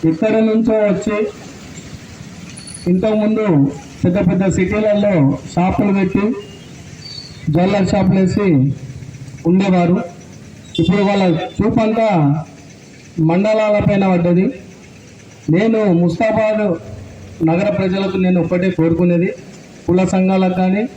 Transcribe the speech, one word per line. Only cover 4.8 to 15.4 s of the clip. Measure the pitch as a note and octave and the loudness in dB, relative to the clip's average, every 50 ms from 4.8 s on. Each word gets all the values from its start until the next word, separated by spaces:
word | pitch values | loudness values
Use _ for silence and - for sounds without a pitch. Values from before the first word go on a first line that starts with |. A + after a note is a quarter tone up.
| G#3+ G#3+ G#3 G3+ G3+ G#3 G3 E3 C#3 C3+ C#3 - - - - | 0 2 2 2 2 2 2 2 2 2 0 -2 -8 -6 -2
షాపులు | E3+ F3 F#3 - - G#3 G3+ G3 G3 | 0 0 0 0 0 0 0 2 2
పెట్టి | F#3+ F3+ - G3 G3+ G#3+ C4 G4+ G4+ - - - - - - - - - - - - - - - - - - - - - C#3+ | 0 0 -2 -2 -2 -2 -4 -4 -8 -16 -18 -20 -20 -20 -20 -20 -20 -20 -20 -20 -18 -18 -18 -18 -18 -18 -20 -10 -6 -2 0
జ్యువెలరీ | E3 F3+ F#3+ G3+ G3+ F#3+ F3+ | 2 2 2 2 0 0 0
షాపులు | - G3+ F#3+ F#3 - F#3+ | 0 0 2 2 2 2
వేసి | F#3+ F3+ - G#3+ G#3 F#3+ E3 C3+ B2+ C#3+ C3 - - - - - - - - - - - - - - E3 | 2 2 2 2 2 2 4 4 2 2 -2 -4 -10 -16 -16 -16 -16 -18 -18 -18 -18 -18 -18 -6 -2 2
ఉండేవారు. | F3+ F#3+ F#3+ G3 F#3 F3+ F3 E3+ F3+ A3 - - - - - - - - - - - - - - - - | 2 2 2 2 2 2 4 2 2 0 -2 -6 -12 -16 -20 -20 -20 -20 -20 -20 -20 -20 -20 -10 -2 -2
ఇప్పుడు | E3 E3+ F#3 G3+ G3 G3 | 0 2 2 2 2 2
వాళ్ళ | G3+ G3 F#3+ F3+ E3 D#3+ - - - - | 2 2 2 2 2 0 -2 -6 -4 -2
చూపంతా | G3 A3 - A#3+ A3 G#3+ A3 A3+ A3+ A3 G3 E3+ D3 C#3 C#3+ D#3+ D#3 - - - - - - - - - - - - - - - D#3+ D#3+ | -2 0 2 2 0 2 0 2 2 2 2 2 2 2 0 0 -4 -10 -16 -20 -20 -20 -20 -20 -20 -20 -20 -20 -20 -14 -4 0 0 2
మండలాల | E3+ F#3 G3+ G#3+ A3 A3 G#3+ G#3+ G#3 G#3 G3+ G#3 | 2 2 2 2 2 2 2 2 2 2 2 2
పైన | G#3 G3 G3 F#3+ F#3 | 2 2 2 2 2
పడ్డది. | F3 E3+ F3 F3 F3+ F#3+ B3 - - - - - - - - - - - - - - - - - - | 2 2 2 2 2 2 0 -2 -6 -16 -18 -20 -20 -20 -20 -20 -20 -20 -20 -20 -20 -20 -20 -20 -12